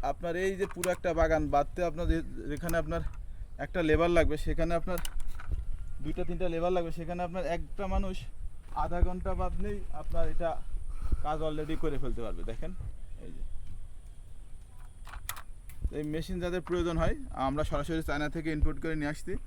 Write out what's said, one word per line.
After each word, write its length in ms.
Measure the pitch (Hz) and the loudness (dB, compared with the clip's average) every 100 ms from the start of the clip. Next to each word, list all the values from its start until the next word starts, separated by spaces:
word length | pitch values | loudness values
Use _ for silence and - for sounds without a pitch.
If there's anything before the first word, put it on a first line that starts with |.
আপনার 340 | - 135 170 170 | -2 -4 -4 -2
এই 200 | 190 190 | -2 -2
যে 100 | 196 | -4
পুরো 240 | - 185 | -2 -2
একটা 240 | - 180 | -2 -2
বাগান 340 | 160 160 160 147 | 2 4 4 2
বাঁধতে 360 | 143 147 - | 2 0 0
আপনার 240 | 175 170 165 | -2 0 2
যে-, 420 | 165 127 123 - | 2 0 -8 -6
যেখানে 280 | 143 170 170 | -4 0 0
আপনার 240 | 156 170 156 - - - - - | 0 -2 -4 -6 -8 -8 -8 -8
একটা 240 | 139 185 | -6 0
লেবার 280 | 160 156 170 | 4 6 6
লাগবে 280 | 175 156 151 | 6 6 4
সেখানে 380 | - 151 165 170 | 2 2 2 2
আপনার 220 | - 180 - - - - - - - - - - | 0 0 0 4 2 2 0 -2 0 -2 -2 -2
দুইটা 200 | 143 160 | -2 0
তিনটা 260 | 165 175 180 | 0 2 2
লেবার 220 | 165 175 | 2 2
লাগবে, 200 | 185 165 | 2 0
সেখানে 320 | 156 160 175 | -4 -4 -4
আপনার 220 | 175 180 165 | -4 -4 -2
একটা 420 | 170 - - 190 | -2 -2 -4 0
মানুষ 300 | 190 190 185 - - - - - - | 0 0 -2 -6 -6 -6 -8 -8 -2
আধা 260 | 156 175 | 0 4
ঘন্টা 320 | 180 180 190 | 4 2 0
বাঁধলেই 460 | 180 180 - 196 202 - | 0 2 2 0 0 0
আপনার 340 | 151 147 160 160 | 0 4 6 8
এটা 340 | 165 170 147 - - - - - - | 8 4 2 0 0 0 0 4 6
কাজ 160 | 147 156 | 4 4
already 360 | 156 156 151 156 | 0 0 0 2
করে 200 | 160 139 | 2 4
ফেলতে 220 | 135 113 | 2 2
পারবে। 220 | 107 120 | 0 -2
দেখেন 300 | 107 113 160 185 - - - - | -2 -2 -2 -4 -6 -6 -6 -8
এই 100 | - | -8
যে 120 | - - - - - - - - - - - - - - - - - - - - - - - - - - 147 | -4 -2 -2 -2 -4 -6 -10 -12 -14 -12 -12 -10 -12 -12 -14 -14 -14 -12 -10 -8 -8 -8 -12 -10 -6 -4 -4
এই 60 | |
মেশিন 360 | 151 156 160 185 | -4 -4 -4 -4
যাদের 220 | 175 180 | -2 -2
প্রয়োজন 360 | - 175 170 165 | -2 0 2 2
হয় 180 | 160 156 - | 2 2 -2
আমরা 300 | - 135 143 | -2 0 0
সরাসরি 400 | 151 143 143 165 | 0 0 -2 -2
চায়না 260 | 160 143 151 | -2 -2 -2
থেকে 220 | 165 156 | -2 -4
ইম্পোর্ট 300 | 156 156 143 | 2 2 2
করে 140 | 170 156 | -2 -2
নিয়ে 120 | 147 | -2
আসছি। 280 | 151 - 202 | -4 -4 -6